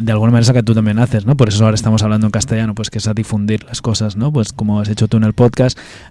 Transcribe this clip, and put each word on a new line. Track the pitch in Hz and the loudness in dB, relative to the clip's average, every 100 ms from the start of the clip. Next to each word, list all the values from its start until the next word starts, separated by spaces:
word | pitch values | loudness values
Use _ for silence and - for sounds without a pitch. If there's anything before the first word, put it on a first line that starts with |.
de | 113 | -2
alguna | 107 113 | 0 2
manera, | 120 | 4
es | 113 | 4
la | |
que | 123 | 2
tú | 110 | 2
también | 110 107 107 | 0 0 0
haces, | 120 110 104 | 0 0 0
¿no? | 139 | 2
Por | 110 | 2
eso | 101 110 | 4 2
ahora | 107 | 2
estamos | 113 110 | 0 0
hablando | 107 107 107 | 2 0 0
en | |
castellano, | 110 - 113 110 | -2 -2 -2 -4
pues, | 104 107 | -6 -8
que | 107 | -6
es | 110 | -4
a | |
difundir | 107 110 107 104 107 - | -4 -4 -2 -2 -2 -6
las | - | -8
cosas, | - 101 107 98 | -4 -2 -2 -2
¿no? | 135 | -2
Pues, | 151 104 | -2 -2
como | - 107 104 | -4 -2 -2
has | 107 | -2
hecho | 107 107 | -2 0
tú | 113 | 2
en | |
el | 110 | 2
podcast, | 104 123 - 127 - - - - | 2 2 2 -2 -2 -12 -20 -6